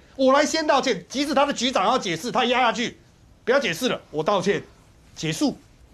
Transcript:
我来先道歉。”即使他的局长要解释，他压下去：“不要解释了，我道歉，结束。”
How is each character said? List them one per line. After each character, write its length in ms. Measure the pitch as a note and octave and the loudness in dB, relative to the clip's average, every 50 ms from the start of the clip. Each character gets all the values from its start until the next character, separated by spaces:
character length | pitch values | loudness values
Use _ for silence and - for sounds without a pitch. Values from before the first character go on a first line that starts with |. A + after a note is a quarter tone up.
| - _ - | -14 _ -2
我 180 | - C4+ B3+ | 2 4 4
来 120 | C4+ D4 D4+ | 6 4 4
先 200 | - - D#4+ D#4 | 2 0 0 2
道 140 | D#4 D4 B3+ | 2 2 2
歉。” 240 | - C4+ G#3 E3+ - - | 2 0 -2 -4 -6 -8
即 160 | - C4 D4 | -6 -4 -4
使 80 | D4+ | 0
他 140 | C4+ C#4 C#4+ | 0 2 2
的 60 | C#4+ | 2
局 200 | - - A3+ C4+ | 0 -2 -2 -2
长 120 | B3+ G#3+ F#3 | 0 0 2
要 120 | G#3+ C4 B3+ | 2 0 0
解 180 | - F#3+ E3 | -2 -4 -6
释， 140 | - - A#3 | -6 -6 -4
他 140 | F3+ A#3 B3+ | -2 0 0
压 160 | A#3+ B3 B3 | 0 2 2
下 120 | B3+ A3+ | 2 0
去 260 | G3 A3 A#3 D#3+ - - _ _ _ _ - - _ _ _ | 0 -2 -4 -6 -8 -12 _ _ _ _ -20 -20 _ _ _
：“不 60 | G#3+ | 0
要 80 | B3+ C#4+ | 0 2
解 140 | C4+ F3+ | 0 -2
释 160 | D#3+ - B3+ A3 | -2 -2 -2 -2
了， 120 | - - - - | -2 -4 -8 -8
我 120 | D3 D3+ | -8 -8
道 180 | D#3 G#3 G#3 F#3 | -4 -2 -2 -2
歉， 220 | F3+ G3+ F3 D3 - - - - - - _ _ _ - - | 0 0 -2 -2 -4 -10 -18 -20 -20 -20 _ _ _ -20 -14
结 160 | - E3 D#3 | -8 -6 -6
束。” 240 | D#3 - D4+ B3 - - - - _ _ - - | -2 0 -2 -2 -2 -4 -12 -20 _ _ -20 -16